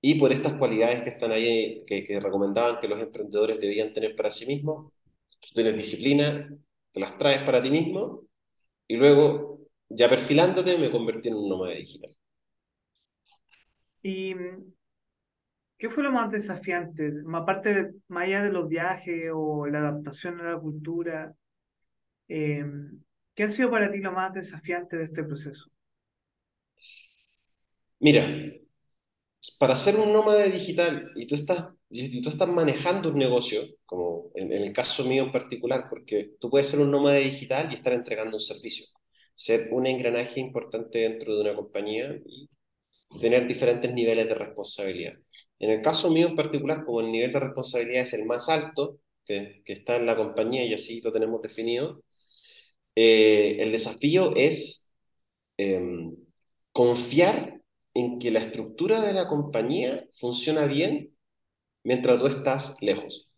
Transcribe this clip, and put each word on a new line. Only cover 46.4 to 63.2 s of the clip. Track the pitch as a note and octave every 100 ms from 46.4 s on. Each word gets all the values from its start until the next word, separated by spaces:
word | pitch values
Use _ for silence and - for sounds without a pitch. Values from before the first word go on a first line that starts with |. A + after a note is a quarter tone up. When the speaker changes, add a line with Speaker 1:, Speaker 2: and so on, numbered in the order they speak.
| D3+ C#3+ C#3 D#3
Speaker 1:
como | - A#2
el | A2+
nivel | A2+ B2
de | C#3
responsabilidad | C3 C3 B2 B2 A#2+ B2
es | B2
el | A2 A2
más | B2 -
alto | D#3 D3+ - C#3+ - _ _ -
que, | G2+ G#2 -
que | -
está | G2+ - A#2+
en | A#2
la | A2
compañía | G2+ - A2+ C3 A#2+
y |
así | G#2+ - A#2
lo | A2+
tenemos | A2 A2+ A2+
definido, | A2 - A#2 A#2+ D3+ - _ _ - - - - - _ _
eh, | - A2+ A2 G#2+ G#2+ G#2 G#2
el | A2
desafío | A2+ A2+ - C#3+ F3 F3+ -
es, | C#3+ D#3+ - - _ _ _ _ _ _ _ -
em, | G2 F#2+ F2+ F2 E2 E2+ _ _ _ _ _
confiar | - B2 A#2+ A#2+ C#3 F3+ G3 - - _ _ _
en | B2 B2 B2
que | A#2+
la | A2
estructura | A2 - - - F3+ A3
de | G#3
la | F#3+ F3
compañía | D3 C#3+ A#2 A#2 E3+ A#3+ - - -
funciona | B2 B2 - D3+ C#3+
bien | C#3 E3+ D3 - _ _ _ _ _ _ _
mientras | - B2 B2+ A#2+
tú | C3+
estás | C#3 C3+ C#3 - -
lejos. | G#2+ F2+ - -